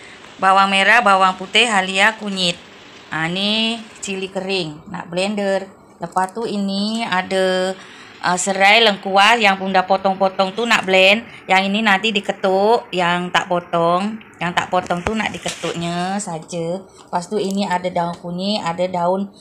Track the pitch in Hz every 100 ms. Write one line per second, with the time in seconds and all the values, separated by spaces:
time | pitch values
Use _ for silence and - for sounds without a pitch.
0 | - - - - 190 190 196 196 196 226
1 | 202 190 190 185 185 220 240 202 185 190
2 | 208 220 208 196 180 175 - - - -
3 | - 156 160 180 202 220 226 226 220 -
4 | - 190 190 190 190 190 160 151 - 175
5 | - 175 196 208 202 190 190 - - -
6 | 170 185 185 226 233 202 196 196 208 220
7 | 233 185 190 190 190 185 185 190 - -
8 | - - 175 180 202 190 196 220 226 196
9 | 196 196 202 233 202 190 190 185 185 190
10 | 190 190 190 190 190 190 240 220 185 190
11 | 190 214 233 - - 190 196 208 220 190
12 | 220 208 185 190 190 190 202 233 - 180
13 | 175 175 180 165 185 175 175 170 170 180
14 | 208 220 - - 170 175 - 180 180 175
15 | 180 220 208 185 170 - 165 170 170 175
16 | 180 202 196 160 160 175 165 185 190 -
17 | - 185 175 214 190 196 190 180 180 180
18 | 170 175 175 175 196 214 170 175 185 180
19 | 175 190 196 -